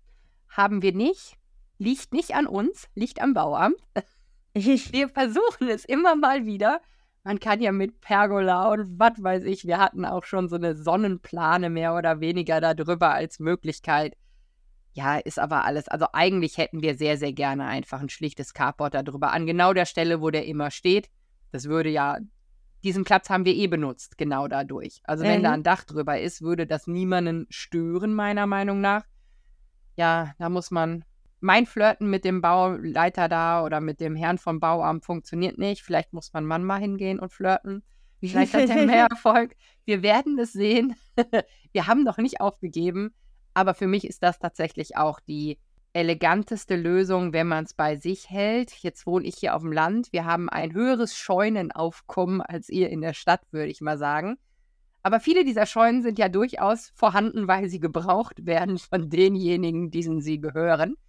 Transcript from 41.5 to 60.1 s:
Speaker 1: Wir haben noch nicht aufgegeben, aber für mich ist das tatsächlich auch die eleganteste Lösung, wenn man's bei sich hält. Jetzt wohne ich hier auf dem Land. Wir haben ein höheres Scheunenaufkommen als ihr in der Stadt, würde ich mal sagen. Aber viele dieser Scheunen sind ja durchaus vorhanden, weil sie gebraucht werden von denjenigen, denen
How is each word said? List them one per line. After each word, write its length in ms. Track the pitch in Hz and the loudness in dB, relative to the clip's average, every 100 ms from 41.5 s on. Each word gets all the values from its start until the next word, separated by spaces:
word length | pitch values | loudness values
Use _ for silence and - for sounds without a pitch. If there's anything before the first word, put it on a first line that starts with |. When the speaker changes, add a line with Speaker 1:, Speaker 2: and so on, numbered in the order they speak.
| _ _ | _ _
Speaker 1:
Wir 140 | 202 175 | -2 2
haben 160 | 240 | 4
noch 140 | 269 - | 2 0
nicht 240 | 247 - | -2 -2
aufgegeben, 720 | 202 - 180 160 170 180 208 _ - _ _ | -4 -4 -8 -4 -2 -2 -6 _ -20 _ _
aber 200 | - 190 | 0 0
für 120 | 180 190 | 2 0
mich 200 | 196 - | 0 -2
ist 160 | - | 0
das 160 | 175 170 | 0 0
tatsächlich 580 | 170 - 160 - 156 - | -6 -6 -8 -6 -8 -2
auch 240 | 156 151 | -2 -2
die 380 | - 151 151 147 _ _ _ 170 | -10 -8 -6 -8 _ _ _ -4
eleganteste 800 | 165 165 170 185 208 214 - 185 | -2 0 2 0 -2 -8 -4 -2
Lösung, 560 | 170 180 190 185 180 | 0 0 2 0 0
wenn 140 | 160 170 | -2 -2
man's 260 | 160 160 | -2 -6
bei 240 | - 151 151 | -4 -2 -2
sich 320 | 165 185 - | -4 -8 -8
hält. 420 | 190 202 233 247 | -4 -2 0 -4
Jetzt 340 | - 180 - - | -6 -10 -8 -2
wohne 200 | 180 175 | -2 -2
ich 100 | - | -4
hier 200 | 190 - | -2 -2
auf 60 | |
dem 100 | 165 | -2
Land. 400 | 156 160 214 240 | 0 0 0 -2
Wir 140 | 175 165 | -4 -2
haben 240 | 170 175 | -2 -2
ein 240 | - 160 | -4 -4
höheres 420 | 170 247 254 233 - | 0 2 2 0 -4
Scheunenaufkommen 1300 | - 185 214 214 170 - 165 - - - 180 190 | -2 2 2 0 -4 -4 -6 -6 -10 -2 0 0
als 260 | - 170 - | -4 -10 -6
ihr 220 | 180 180 | 0 0
in 100 | 160 | 0
der 140 | 160 | -6
Stadt, 260 | 147 - 180 _ | -4 2 2 _
würde 200 | 156 151 | -8 -6
ich 100 | 151 | -6
mal 160 | 151 151 | -4 -4
sagen. 400 | 147 147 180 254 _ _ _ _ _ _ | -2 -2 -4 -8 _ _ _ _ _ _
Aber 180 | 196 220 | 0 0
viele 220 | 262 339 | 2 2
dieser 220 | 277 220 | 4 2
Scheunen 380 | 208 233 226 247 | 0 4 4 4
sind 160 | 240 214 | 0 0
ja 100 | 202 | 2
durchaus 640 | 185 247 - 196 233 - | 2 0 0 0 0 -4
vorhanden, 540 | - 226 196 214 214 196 | 0 2 2 0 0 0
weil 220 | 190 196 | 0 0
sie 100 | 175 | -4
gebraucht 640 | 160 160 180 185 226 - | -4 -2 0 0 0 -6
werden 320 | 170 165 175 185 | -2 -2 0 -4
von 320 | - 190 165 | -4 -4 0
denjenigen, 840 | 165 190 196 175 175 175 165 170 | 4 4 4 0 0 0 -2 -4
denen 300 | 160 165 | -4 -4